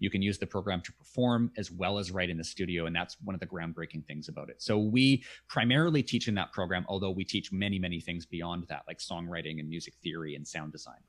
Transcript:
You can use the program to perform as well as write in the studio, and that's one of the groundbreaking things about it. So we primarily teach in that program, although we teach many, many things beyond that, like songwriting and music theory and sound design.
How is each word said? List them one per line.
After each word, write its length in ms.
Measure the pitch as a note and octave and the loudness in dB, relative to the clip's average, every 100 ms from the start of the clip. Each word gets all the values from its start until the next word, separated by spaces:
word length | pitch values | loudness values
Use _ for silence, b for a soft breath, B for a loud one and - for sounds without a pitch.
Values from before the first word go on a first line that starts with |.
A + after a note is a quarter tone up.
You 100 | G2 | -2
can 120 | G2 | 0
use 160 | G2 G2 | 0 0
the 80 | F#2+ | -2
program 360 | G2 G2 F2+ | -4 -2 -2
to 100 | - | -4
perform 600 | - - - B2 A#2 A#2 - | -14 -8 0 4 4 2 0
as 160 | F#2+ | -6
well 260 | F2 F#2 G2+ | -2 0 0
as 140 | F#2 | -2
write 180 | F#2 F2+ | 0 0
in 60 | E2 | 0
the 60 | |
studio, 440 | D#2+ - F2+ F2 E2 | -4 -4 -2 0 0
and 80 | E2+ | 0
that's 200 | F2+ - | -2 -6
one 120 | G#2 F#2 | -8 -6
of 40 | |
the 60 | F2 | -6
groundbreaking 580 | F2+ E2 E2 E2 D#2+ D2+ | -6 -6 -6 -8 -8 -8
things 220 | D2+ D2+ | -10 -10
about 220 | D#2+ C#2+ | -10 -12
it. 120 | - | -6
So 180 | - G#2+ | 0 2
we 440 | G#2+ A#2+ C3 C3+ B B B | 6 8 8 8 B B B
primarily 560 | - A#2 C3+ E3+ D3+ | 2 6 6 6 4
teach 240 | - C3+ - | 4 2 2
in 80 | G2+ | 0
that 160 | - | 0
program, 320 | - F2+ F2+ F2 | -2 0 0 0
although 220 | F#2+ F#2+ | 0 0
we 120 | F#2 | -2
teach 300 | F#2 G2+ - | 0 -2 -2
many, 260 | F#2+ G2+ G2 | 0 0 0
many 220 | F2+ E2+ | 0 -2
things 240 | E2+ F2 E2+ | -4 -6 -6
beyond 400 | E2+ E2+ F2 E2+ | -6 -4 -4 -6
that, 160 | D2+ - | -8 -10
like 120 | E2+ | -10
songwriting 640 | - E2+ E2+ E2+ D#2 D#2 | -8 -8 -6 -6 -6 -6
and 80 | D2+ | -6
music 240 | E2 - - | -8 -10 -10
theory 320 | D#2+ D#2+ D#2 C#2+ | -8 -6 -6 -8
and 100 | D2 | -8
sound 280 | E2 D2+ | -8 -8
design. 260 | D2+ - B1 | -10 -16 -20